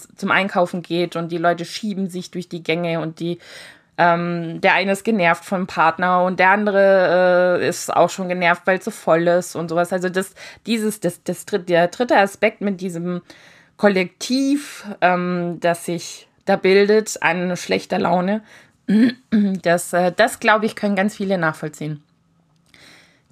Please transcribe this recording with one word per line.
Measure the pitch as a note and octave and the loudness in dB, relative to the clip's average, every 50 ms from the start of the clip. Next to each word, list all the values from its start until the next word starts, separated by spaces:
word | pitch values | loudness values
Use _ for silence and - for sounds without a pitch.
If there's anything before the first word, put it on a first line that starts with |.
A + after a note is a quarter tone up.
| - _ _ | -12 _ _
zum | - G3+ F#3+ | -8 -4 0
Einkaufen | - F3 F#3+ G3 - G3 F3 F3 - F3+ | 0 0 0 0 0 0 0 0 -2 -8
geht | D#3+ - E3+ E3+ F3 E3 - | -6 -4 -2 -2 -2 -2 -4
und | E3+ E3+ E3 | -6 -6 -6
die | E3 | -4
Leute | E3+ E3 F3 F3 E3+ E3+ | 0 0 0 0 0 -4
schieben | - - - - G#3+ G3 F#3 G3 F3+ | -10 -10 -10 -8 -8 -6 -6 -6 -6
sich | F3+ F#3+ F3 - | -6 -10 -12 -10
durch | - F3 F3 - | -10 -12 -12 -10
die | - E3+ E3 | -12 -10 -6
Gänge | - D#3+ F3 F3 E3+ E3 E3 | -4 -4 -4 -2 -4 -4 -4
und | D#3+ D#3+ D#3+ - | -6 -8 -8 -8
die, | D#3+ E3+ F3 E3+ - - - - - - - _ _ _ - - | -8 -8 -8 -8 -12 -20 -20 -20 -20 -20 -20 _ _ _ -2 2
ähm, | E3+ F3 E3+ E3+ F3 F3 F3 E3+ E3+ E3 E3 E3 | 2 2 2 2 0 -4 -4 -4 -6 -8 -8 -2
der | F3+ F#3+ D#3+ | 0 2 2
eine | E3+ F#3+ G3 G3 | 2 0 0 -2
ist | G3 - | -2 -2
genervt | A3+ A3+ G3+ F3 E3+ E3+ - - | -2 0 2 2 2 2 0 -2
vom | - G3+ F3+ F#3+ | -6 -4 -4 -4
Partner | - - F3+ D#3 E3 D#3+ - F3+ F3+ F#3 F3+ F3+ | -4 0 2 2 2 2 0 0 0 2 2 2
und | F#3 F#3+ F3 | 0 2 2
der | F#3 F#3 | 4 4
andere, | G3 G#3 G#3 G#3 F#3+ G3 G3 G3 G3 F#3+ F#3 D#3 E3+ F3+ F#3 F3+ F3+ F3+ F3+ F3+ F3+ - | 4 2 2 2 2 4 6 6 6 6 4 4 4 4 4 4 4 4 4 2 2 0
äh, | G#2+ C#3 | 0 -2
ist | F3 - - - - | -2 -4 -6 -2 2
auch | - E3 E3+ | 2 2 2
schon | - - F#3+ F3+ | 0 -6 -6 -6
genervt, | F3+ F3+ F3+ E3+ F3 - - | -4 0 0 0 0 0 0
weil | - F#3 F#3 | -2 -2 -2
es | - | -2
so | A3+ | -8
voll | - - - - E3 E3+ E3+ | -10 -6 0 0 2 2 4
ist | F3 E3+ F3+ F3 - - | 2 2 2 0 -4 -8
und | D3+ E3+ E3 | -8 -6 -4
sowas. | D#3+ E3+ F3 - F#3+ | -2 -2 -2 -2 -2
Also | F#3 F3+ F#3 | -4 -4 -2
das, | F3 F#3+ G3+ - - - - - - - - | -4 -4 -6 -6 -10 -20 -20 -20 -20 -14 -6
dieses, | - A#3 A3+ G#3+ A3 G#3 - | -4 -4 -2 -2 -4 -4 -2
das, | - F3 F3 - - | -4 -6 -6 -4 -8
das | - F3 - - | -8 -8 -8 -8
dritt-, | - G#3 G3+ F3+ F3+ | -6 -6 -6 -2 0
der | F3 E3 F3 F3 | 2 2 2 2
dritte | - - B3 A#3+ D#4+ | 0 -2 0 2 4
Aspekt | A3+ G3 G3 - - - A3 - - | 4 4 2 0 0 -2 -2 -2 -2
mit | G3+ G3+ G3 E3+ | -6 -6 -6 -4
diesem | F3+ F#3+ E3+ E3 E3+ F3+ F3+ F3 - _ - - - - _ _ _ _ _ | -8 -8 -8 -6 -6 -6 -6 -6 -8 _ -20 -20 -20 -20 _ _ _ _ _
Kollektiv, | - - G#3 G3 F#3 F3+ F3 _ - - - B3 C4+ C#4 C#4 C#4 C#4+ C#4+ - - - - G3+ - - | 0 2 2 4 2 0 -2 _ -12 -6 -4 -2 0 0 0 0 -2 -2 -8 -16 -16 -14 -14 -6 2
ähm, | - F3+ F3+ F3+ F3+ F3+ F3+ F3 F3 F3 E3+ E3 | 2 2 2 2 0 -2 -2 -2 -2 -4 -6 -2
das | - E3+ E3+ - - | 0 -2 -2 -2 -4
sich | - F3 E3+ - - - - - _ _ _ - | -6 -6 -6 -8 -12 -16 -18 -20 _ _ _ -2
da | - G3 | -2 0
bildet | F#3+ - F#3 F#3+ G3+ G3+ G3+ G#3+ A3 G#3+ - - - | 2 4 4 6 6 6 6 4 2 2 -2 -6 -2
an | - D#3+ E3 F3+ F3 F3+ F3+ | 0 0 0 0 -2 -2 -4
schlechter | F3 - - F#3+ F#3+ - - F#3 F#3+ | -4 -4 -2 -4 -4 -2 -2 -2 -2
Laune, | G3 F3 F3 F#3 F3+ F#3+ G#3 A3 - _ - - - _ _ _ - | 0 0 0 0 0 0 -2 -4 -4 _ -20 -20 -20 _ _ _ -4
<clears throat> | - F#3+ G#3+ A#3 A#3+ B3+ - _ - A3+ G#3 G#3 G3 F#3+ F3 | 0 4 4 4 4 2 -4 _ -2 0 2 2 2 0 -2
das, | - E3+ E3+ F3 - - - | 0 2 2 0 0 -2 0
äh, | F3 F3+ F3+ E3+ | 0 0 2 2
das, | - G#3+ F3 - - | 2 2 2 0 -2
glaub | - A3+ G#3+ G#3+ G3+ | 2 2 2 2 2
ich, | A3 - | -2 -4
können | - - G3+ G3+ | -2 -2 -2 0
ganz | F#3+ F#3+ G#3 - | 0 0 -2 -2
viele | - G3+ F#3+ G3 | -4 -4 -2 -2
nachvollziehen. | F3+ E3 D#3+ D#3 - - D3+ D3 - D3+ D3+ D#3 D3 _ _ _ _ _ _ _ _ _ _ _ _ _ _ _ - - - - _ _ _ _ _ _ _ | 0 0 -2 -2 -4 -8 -12 -10 -8 -8 -8 -8 -10 _ _ _ _ _ _ _ _ _ _ _ _ _ _ _ -20 -20 -20 -20 _ _ _ _ _ _ _